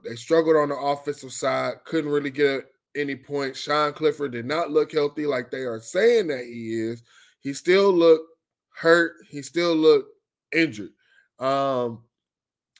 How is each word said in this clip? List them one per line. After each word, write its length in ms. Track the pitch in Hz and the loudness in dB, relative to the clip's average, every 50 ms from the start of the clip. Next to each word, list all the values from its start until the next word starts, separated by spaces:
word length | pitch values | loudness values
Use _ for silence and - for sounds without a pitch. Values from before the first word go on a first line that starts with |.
| _ | _
They 120 | 117 113 | -14 -14
struggled 420 | 117 - - 165 165 165 160 160 156 | -14 -4 0 2 2 4 4 4 2
on 120 | 147 143 | 2 0
the 60 | 143 | -2
offensive 560 | 135 139 143 143 143 143 147 143 - - 131 | -4 -2 -4 -4 -4 -4 -10 -10 -10 -10 -10
side, 440 | 123 - - 135 131 131 131 127 123 - _ | -8 -4 -2 -2 -2 -2 -4 -4 -6 -8 _
couldn't 260 | - - 160 151 147 | -4 -4 -4 -2 0
really 180 | 147 147 143 143 | -2 -2 -2 -2
get 360 | 131 135 147 139 139 131 - - _ _ _ _ _ | -2 2 2 2 2 0 -6 -10 _ _ _ _ _
any 200 | 143 147 139 139 | -6 -6 -6 -6
points. 440 | 127 - _ 143 143 139 131 131 - | -10 -12 _ -6 -4 -4 -4 -6 -10
Sean 340 | - - 147 151 151 147 147 | -6 -2 0 0 0 0 -2
Clifford 400 | - 156 151 147 - 143 139 120 | 0 0 0 0 0 -6 -6 -6
did 120 | 120 117 | -8 -6
not 260 | 123 147 160 170 151 | -4 -4 -4 -2 0
look 200 | 147 156 151 156 | 0 0 0 2
healthy 340 | - 156 147 147 147 - 151 | 0 -2 -2 -2 -2 -4 -4
like 240 | 147 139 127 123 - | -2 -2 -2 -4 -6
they 140 | - 131 131 | -8 -8 -6
are 160 | 127 113 110 | -6 -8 -8
saying 480 | 110 - - 180 208 233 240 226 202 160 | -10 -4 -2 2 4 4 4 4 2 0
that 160 | 143 127 123 | -4 -6 -8
he 300 | 123 120 117 117 113 113 | -12 -12 -12 -8 -6 -4
is. 300 | 113 110 113 120 117 120 _ _ _ _ _ _ _ | -4 -4 -4 -6 -8 _ _ _ _ _ _ _ _
He 140 | _ 139 139 | _ -8 -8
still 380 | 135 - 170 180 196 196 202 | -6 0 2 2 4 4 4
looked 380 | 190 175 165 165 160 160 160 - _ _ _ _ _ _ _ _ | 4 4 8 6 6 6 4 -8 _ _ _ _ _ _ _ _
hurt. 440 | _ - - 165 170 170 170 156 160 - - _ | _ -4 4 4 4 6 4 0 -4 -12 -20 _
He 120 | - 143 | -14 -12
still 340 | 139 - - 170 170 170 165 | -12 -6 -4 -2 0 0 0
looked 360 | 160 156 156 151 139 131 - - _ _ _ _ _ _ _ - | 4 6 6 6 6 4 -4 -16 _ _ _ _ _ _ _ 0
injured. 380 | 160 165 156 117 104 101 85 _ _ _ _ _ _ _ _ _ _ | 0 0 0 -2 -8 -14 -16 _ _ _ _ _ _ _ _ _ _
Um, 640 | 127 131 135 139 139 139 135 127 123 120 117 117 117 _ _ _ _ _ _ _ _ _ _ _ _ _ _ _ | -4 -2 -2 0 0 -2 -2 -2 -4 -6 -8 -10 _ _ _ _ _ _ _ _ _ _ _ _ _ _ _ _